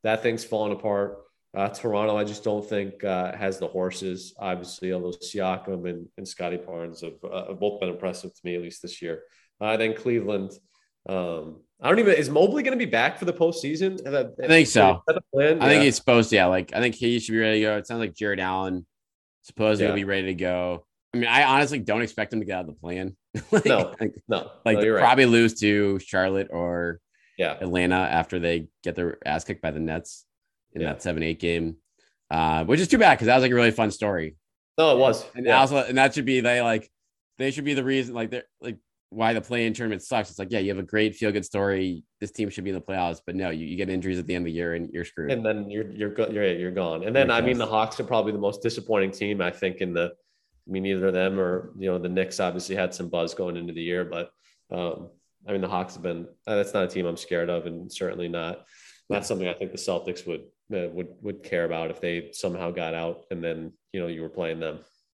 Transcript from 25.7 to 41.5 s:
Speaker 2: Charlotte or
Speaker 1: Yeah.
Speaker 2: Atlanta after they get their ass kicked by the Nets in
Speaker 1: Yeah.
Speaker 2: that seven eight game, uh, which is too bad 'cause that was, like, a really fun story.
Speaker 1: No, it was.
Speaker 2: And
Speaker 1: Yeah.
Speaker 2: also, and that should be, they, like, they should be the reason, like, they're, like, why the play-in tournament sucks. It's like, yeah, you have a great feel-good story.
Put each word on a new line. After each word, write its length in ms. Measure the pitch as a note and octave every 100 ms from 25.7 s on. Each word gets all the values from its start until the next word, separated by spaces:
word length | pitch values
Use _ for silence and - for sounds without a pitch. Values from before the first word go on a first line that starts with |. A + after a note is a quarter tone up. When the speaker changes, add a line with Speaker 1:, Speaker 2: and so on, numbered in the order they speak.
| G#2 G2+ G2
Speaker 2:
Charlotte 480 | - F#2+ F#2 G2 G2
or 500 | E2+ F2 F2 F2 E2+ _ _ _ -
Speaker 1:
Yeah. 140 | E2+ C#2+
Speaker 2:
Atlanta 340 | F2+ F2+ F2+ F#2
after 420 | F#2 E2 - F2+
they 300 | E2+ E2+ D#2+ _
get 120 | - E2+
their 220 | F2 -
ass 200 | - D#2
kicked 180 | - F2
by 80 | D#2+
the 100 | D2
Nets 460 | D#2+ D#2+ - - _ _ _ _ _
in 60 | -
Speaker 1:
Yeah. 60 | E2
Speaker 2:
that 140 | D2+
seven 200 | F2+ D#2+
eight 160 | D#2+ E2
game, 380 | E2+ E2+ E2 D#2+ _ _ _ _ _
uh, 340 | D#2+ D#2+ D#2+
which 160 | E2 D3
is 80 | F3+
too 100 | B3+
bad 200 | G3 C3
'cause 80 | A2
that 100 | B2+
was, 60 |
like, 100 | B2+
a 20 |
really 160 | B2 A#2
fun 200 | A2 G#2+
story. 460 | - G#2+ F#2 D#2 - _ _ _ -
Speaker 1:
No, 180 | D#3+
it 40 | B2+
was. 260 | C3 A2 -
Speaker 2:
And 120 | B2 B2
Speaker 1:
Yeah. 140 | B2+
Speaker 2:
also, 160 | C3+ C#3+
and 180 | A#2+ C3
that 160 | C3+
should 100 | D3+ B2+
be, 140 | C3
they, 200 | A#2+ B2
like, 300 | A#2 A2 - _ _ _ _ _
they 120 | C3
should 120 | C3+
be 100 | C#3+
the 100 | C#3
reason, 300 | C3 C3+ B2
like, 160 | A#2+ A2+
they're, 140 | B2 - _
like, 160 | A#2+ A#2 _ _ _
why 220 | G#2+ A2+
the 80 | A2+
play-in 320 | - A#2+ A2+
tournament 300 | A2 A#2 G2+
sucks. 260 | - B2 G#2
It's 100 | -
like, 100 | F#2+
yeah, 80 | A2
you 100 | G2
have 100 | G2
a 40 |
great 320 | F2+ G#2+ A2 G2+
feel-good 300 | A2 G2+
story. 580 | F#2